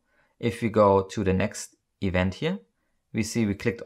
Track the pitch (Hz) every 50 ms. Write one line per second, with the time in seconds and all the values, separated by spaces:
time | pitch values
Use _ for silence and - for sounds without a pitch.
0 | _ _ _ _ _ _ _ - - 117 - - 120 104 101 107 104 98 98 98
1 | 95 - - 113 98 92 92 92 98 - - - - - _ _ _ _ _ -
2 | - 90 - 90 90 95 - - 147 165 190 202 _ _ _ _ _ _ _ _
3 | _ _ - 113 107 - - 117 110 101 98 - - 120 - - -